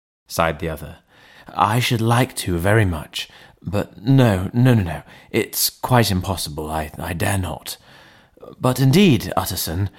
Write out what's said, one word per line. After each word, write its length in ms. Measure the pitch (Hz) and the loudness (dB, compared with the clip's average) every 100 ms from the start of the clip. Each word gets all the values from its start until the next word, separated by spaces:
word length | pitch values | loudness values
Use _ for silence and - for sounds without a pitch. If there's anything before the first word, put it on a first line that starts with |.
| _ _ _ | _ _ _
sighed 340 | - 82 76 | -4 -2 -2
the 100 | 82 | -8
other. 300 | 76 73 85 _ _ _ - - | -8 -12 -18 _ _ _ -20 -14
"I 300 | - 98 117 | 0 0 2
should 220 | 123 120 | 0 0
like 340 | 113 120 127 - | 2 2 0 -4
to 200 | - 87 | -4 -2
very 300 | 92 110 98 | 2 2 2
much, 420 | 78 - - - - - _ - | -2 -8 -12 -14 -16 -20 _ -8
but 360 | 101 - - | -6 -6 -6
no, 480 | 107 135 120 95 92 | 2 4 6 2 0
no, 220 | 120 131 | 2 4
no, 80 | 117 | 4
no, 200 | 87 76 - - - | 2 -6 -12 -20 -6
it's 400 | 113 - - - | -4 -4 -4 -6
quite 400 | - - 123 101 | -6 0 2 2
impossible, 600 | 92 90 90 - 73 78 | 0 -2 -6 -8 -10 -6
I, 220 | 78 76 - | -6 -8 -10
I 160 | 82 | -10
dare 240 | 85 98 101 | -4 -2 -2
not. 400 | 87 - - - _ - - _ _ _ - - | -4 -8 -12 -16 _ -20 -20 _ _ _ -20 -4
But 180 | 123 127 | -2 2
indeed, 540 | 135 160 208 110 90 - | 4 6 6 4 0 -4
Utterson, 520 | 101 90 - 82 98 | -4 -6 -4 -4 -4